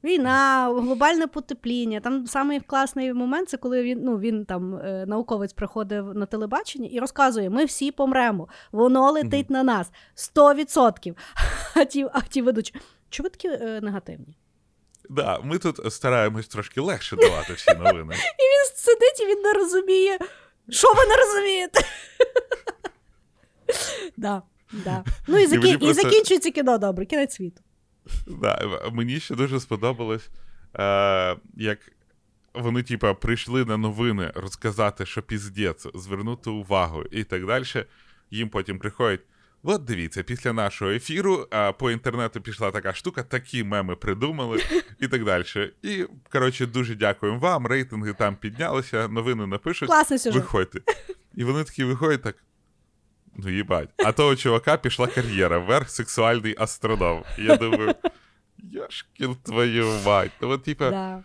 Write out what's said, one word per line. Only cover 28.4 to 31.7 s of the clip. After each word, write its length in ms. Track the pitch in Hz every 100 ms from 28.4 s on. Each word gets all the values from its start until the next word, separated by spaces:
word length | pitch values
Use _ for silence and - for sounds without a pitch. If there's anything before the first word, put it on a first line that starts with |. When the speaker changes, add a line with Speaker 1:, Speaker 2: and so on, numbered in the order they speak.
| 104 - 101
Speaker 2:
в-, 280 | 92 - 117
мені 240 | 117 143
ще 160 | - 120
дуже 240 | 135 131
сподобалось, 680 | 127 107 113 127 117 110 - - - - - -
е, 560 | 98 98 101 95 92 87 -
як 260 | - 110